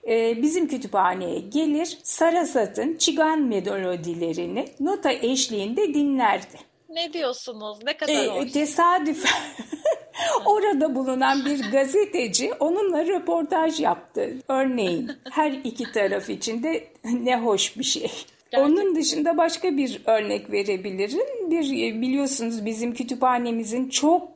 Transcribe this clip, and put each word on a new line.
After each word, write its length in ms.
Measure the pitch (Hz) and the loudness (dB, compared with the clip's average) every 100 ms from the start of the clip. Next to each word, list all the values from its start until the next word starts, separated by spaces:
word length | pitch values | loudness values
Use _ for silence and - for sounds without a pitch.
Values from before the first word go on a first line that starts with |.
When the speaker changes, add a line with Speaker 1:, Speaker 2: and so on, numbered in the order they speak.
| - | 0
Speaker 1:
e, 340 | 226 226 233 | 2 2 2
bizim 260 | 294 349 320 | 2 2 0
kütüphaneye 720 | 254 196 202 185 185 175 175 | -2 -2 2 2 0 -4 -6
gelir, 580 | 190 285 311 294 339 - | -2 0 2 2 -2 -4
Sarasat'ın 920 | - - 330 339 311 254 202 - 254 320 | -2 4 4 4 2 2 0 0 -2 0
Çigan 420 | - 294 311 311 | 0 2 2 4
melodilerini 1200 | 262 202 185 196 185 180 165 170 165 165 175 196 - - | 2 0 -2 -2 -2 -4 -6 -4 -2 -2 -4 -6 -6 -4
nota 320 | 294 392 294 | -2 0 0
eşliğinde 840 | - 233 262 - 214 202 254 403 | 0 0 0 0 -2 -2 0 0
dinlerdi. 640 | 294 285 269 226 190 - - - _ _ | 2 2 2 2 2 -4 -20 -20 _ _
Speaker 2:
Ne 240 | 330 339 | -8 -6
diyorsunuz? 640 | 330 277 262 - 220 214 208 240 | -4 -4 -6 -12 -12 -12 -8 -8
Ne 120 | 302 | -4
kadar 160 | 302 | 0
Speaker 1:
E, 140 | 294 262 | 0 0
Speaker 2:
hoş. 240 | 190 247 | -2 -2
Speaker 1:
tesadüfen 920 | 285 294 - 339 359 302 320 370 - - - - - 605 | 0 0 4 4 4 2 0 0 0 -4 -14 -14 -4 -2
<laughs> 520 | - - - 679 571 - | -2 -6 -6 -2 0 2
orada 500 | 415 415 294 311 254 | 4 4 2 2 0
bulunan 500 | 262 254 262 277 277 | -2 0 2 2 0
bir 260 | 285 208 | -2 0
gazeteci 840 | 269 269 370 403 349 233 - 277 - | 2 2 2 2 0 0 0 -2 0
onunla 480 | 302 359 403 311 339 | 0 2 2 2 0
röportaj 720 | 381 359 339 302 349 320 311 | 0 0 0 2 2 2 2
yaptı. 540 | 294 175 - - 202 254 - | 0 -2 -4 -4 -4 -6 -4
Örneğin 640 | 269 269 247 190 170 - 285 262 | 0 0 0 0 0 -4 -10 -6
her 200 | 311 302 | 0 0
iki 400 | 269 240 - 233 | -2 -8 -8 -4
taraf 380 | 220 196 202 196 | 0 0 0 -4
için 340 | 196 - 226 | -6 -6 -4
de 240 | 302 320 - - | -2 -4 -6 -12
ne 340 | 226 240 240 247 | -4 -2 0 0
hoş 400 | 233 196 - - | 2 2 0 -2
bir 60 | |
şey. 180 | 262 - - - - _ _ | -4 -2 -4 -8 -16 _ _
Speaker 2:
Gerçekten. 200 | 269 285 | 2 4
Speaker 1:
Onun 240 | 339 392 320 | 4 4 2
dışında 420 | 285 - 302 330 | 0 0 0 2
başka 400 | 330 330 - 277 | 2 2 0 0
bir 240 | 262 208 - | -2 -2 0
örnek 460 | 220 208 202 208 | 2 2 -4 -2
verebilirim. 1000 | 208 202 190 196 190 202 302 554 494 359 | -2 0 -2 -4 -4 -2 0 -2 -2 0
Bir, 140 | 330 277 | 0 0
e, 360 | 254 226 220 | 0 -2 -2
biliyorsunuz 640 | 254 277 277 233 226 226 208 | 0 0 2 0 0 -4 -4
bizim 280 | 220 240 | -4 -4
kütüphanemizin 960 | 240 254 247 254 247 240 233 214 233 262 | -4 -6 0 2 2 0 -2 -2 -2 -2
çok 380 | - 294 349 - | 2 4 4 0